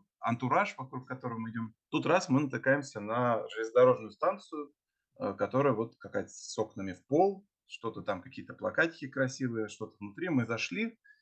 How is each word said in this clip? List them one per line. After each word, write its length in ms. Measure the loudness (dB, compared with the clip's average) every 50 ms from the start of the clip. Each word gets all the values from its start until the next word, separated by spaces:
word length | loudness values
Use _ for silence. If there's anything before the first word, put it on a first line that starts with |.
| _ _ _ _
антураж, 560 | -2 -2 -2 0 0 2 2 2 2 2 -4
вокруг 280 | -10 -12 -10 -12 -12 -10 -10
которого 300 | -10 -8 -6 -6 -6 -6
мы 100 | -8 -6
идём. 220 | -6 -6 -8 -8 -10 _ _ _
Тут 160 | -2 0 2
раз 240 | 4 2 2 4 4
мы 100 | 2 2
натыкаемся 640 | 2 2 -2 2 4 4 4 4 2 -4 -10 -8
на 440 | -6 -2 0 2 2 2 2 0 -2 -4
железнодорожную 640 | -6 -6 -6 4 8 8 10 10 8 4 0 -8
станцию, 600 | -6 -2 0 0 0 -2 -8 -10 -10 -10 -10 -10 _ _ _ _ _ _ _ _ _ -6
э, 140 | -6 -4 -2
которая 400 | -2 -2 0 2 2 4 4 2
вот 220 | 2 -2 -4 -6
какая-то 320 | _ -14 -6 -6 -6 -6 -6
с 280 | -12 -16 -14 -6 -4
окнами 360 | -4 -4 -4 -4 -8 -8 -8 -8
в 120 | -10 _
пол, 400 | 0 4 4 4 4 2 -4 -12 _ _ _ _
что-то 340 | -18 -14 -10 -8 -8 -8 -6
там, 200 | -6 -4 -6 -6
какие-то 320 | -8 -12 -14 -14 -14 -14 -12
плакатики 540 | -6 -6 -2 0 0 0 0 -2 -8 -12 -8
красивые, 580 | -2 -2 -2 -2 -2 -4 -4 -2 -2 -2 -4
что-то 280 | -4 -6 -10 -12 -12 -10 _
внутри. 300 | -12 -12 -8 -6 -4 0
Мы 160 | 0 0 0
зашли 520 | 0 -2 -4 -4 -4 -2 -4 -4 -4 -6 _ _ -20 -20 _